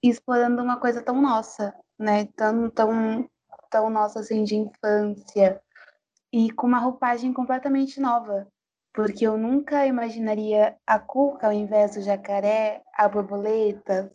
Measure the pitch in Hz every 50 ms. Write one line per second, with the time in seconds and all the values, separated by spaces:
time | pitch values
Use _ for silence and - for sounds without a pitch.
0 | - 247 233 - _ - 247 240 240 240 240 240 247 247 247 247 - 247 233 240
1 | 233 - 247 262 277 262 233 220 220 - - - 214 202 - - - _ _ _
2 | 214 214 208 208 208 208 _ - 220 214 220 233 233 226 - - 220 214 226 226
3 | 220 220 220 233 247 - _ _ _ _ - - _ _ - 220 214 220 220 214
4 | 214 208 214 226 214 - 220 220 214 208 214 214 214 208 - _ - 214 208 208
5 | 208 208 208 202 - - - 208 196 190 190 - _ _ _ - - - _ _
6 | _ _ _ _ _ _ - 233 226 226 220 - - 240 247 247 233 254 254 -
7 | - 240 240 240 233 254 247 254 254 240 254 262 262 285 269 269 269 269 - 277
8 | 269 254 233 240 214 214 202 196 202 202 _ _ _ _ _ _ _ _ _ -
9 | 214 208 208 - 226 220 214 220 220 233 254 285 285 - 294 285 277 269 254 240
10 | 233 233 220 226 226 220 214 208 214 214 214 214 214 - - _ _ - 220 214
11 | 214 - - 254 277 285 277 - - 214 208 208 208 202 214 214 208 208 208 214
12 | 196 202 202 196 196 202 202 202 196 202 214 220 220 214 214 - _ _ - -
13 | 214 202 196 208 202 196 202 202 202 214 220 226 220 208 202 208 _ - 196 190
14 | 196 196 _